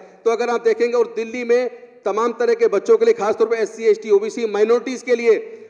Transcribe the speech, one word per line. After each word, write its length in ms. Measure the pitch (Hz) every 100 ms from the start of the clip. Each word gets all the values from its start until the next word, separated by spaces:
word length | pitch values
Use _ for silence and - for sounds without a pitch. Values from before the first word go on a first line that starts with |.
| - -
तो 60 | 226
अगर 200 | 226 240
आप 140 | 233
देखेंगे 300 | 226 220 240
और 180 | 240 233 208
दिल्ली 280 | 226 247
में 260 | 240 240 247 240 - -
तमाम 280 | 208 196 233
तरह 200 | 233 233
के 120 | 233 226
बच्चों 280 | 196 190 220
के 80 |
लिए, 100 | 233
खासतौर 340 | 220 202 220 220
पर 80 | 226
एससी, 280 | 214 226
एसटी, 260 | 226 208 220
ओबीसी, 360 | 202 220 220 226
माइनॉरिटीज 540 | 202 214 240 240 247
के 120 | -
लिए 480 | 240 233 202 - -